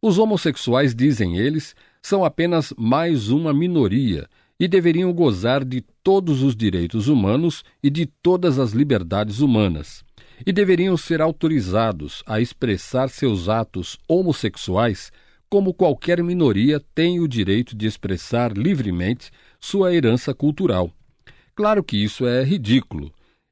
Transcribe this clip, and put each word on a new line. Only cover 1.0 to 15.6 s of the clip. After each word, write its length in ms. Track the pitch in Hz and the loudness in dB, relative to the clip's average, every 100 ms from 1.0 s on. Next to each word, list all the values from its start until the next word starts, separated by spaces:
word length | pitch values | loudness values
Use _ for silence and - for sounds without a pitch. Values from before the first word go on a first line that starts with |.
| 135 120 95 87 | 2 2 0 0
eles, 360 | 123 156 - - _ _ | 0 -2 -8 -18 _ _
são 220 | - 202 | -2 0
apenas 500 | 170 - 170 170 147 - | 0 0 0 0 -2 -4
mais 540 | 113 131 170 151 104 | 0 2 2 0 0
uma 240 | 135 160 | 0 2
minoria, 760 | 143 175 170 113 107 131 82 64 _ _ _ | 0 0 2 2 2 0 -2 -6 _ _ _
e 80 | 175 | 2
deveriam 460 | 190 175 165 185 | 4 4 2 0
gozar 520 | 170 165 98 110 135 | 2 2 2 0 0
de 200 | 131 127 - _ | -2 -6 -8 _
todos 400 | - 196 180 139 | 2 2 2 0
os 140 | 135 113 | 2 0
direitos 520 | 107 90 85 110 107 | 0 0 -2 -2 2
humanos 540 | 143 98 120 170 - - _ | 2 2 2 0 -4 -16 _
e 80 | 143 | -2
de 160 | 147 156 | -2 -6
todas 520 | _ 175 185 180 131 | _ 0 2 2 0
as 140 | 127 | 0
liberdades 680 | 104 147 117 85 95 107 104 | 0 2 0 0 -4 -4 0
humanas, 640 | 143 113 101 78 - - - _ - - 123 | 2 2 2 -2 -10 -18 -20 _ -20 -10 -4
e 60 | |
deveriam 440 | 185 202 180 185 175 | 0 2 2 2 0
ser 240 | - 165 | -2 -2
autorizados 1000 | 156 156 160 156 92 101 113 90 73 - - | 0 0 0 0 0 0 0 -2 -8 -14 -6
a 140 | 110 | -4
expressar 680 | 120 - 123 95 - 127 135 | -4 -4 -2 -2 -4 -4 -4
seus 400 | - 139 101 87 | -2 -2 -2 -2
atos 500 | 110 113 - 85 - - | -2 -2 -8 -10 -14 -2
homossexuais 1000 | 165 185 147 110 - - 92 117 98 - - _ _ _ | 0 0 -2 -4 -6 -4 0 0 -2 -10 -20 _ _ _
como 240 | 202 | 0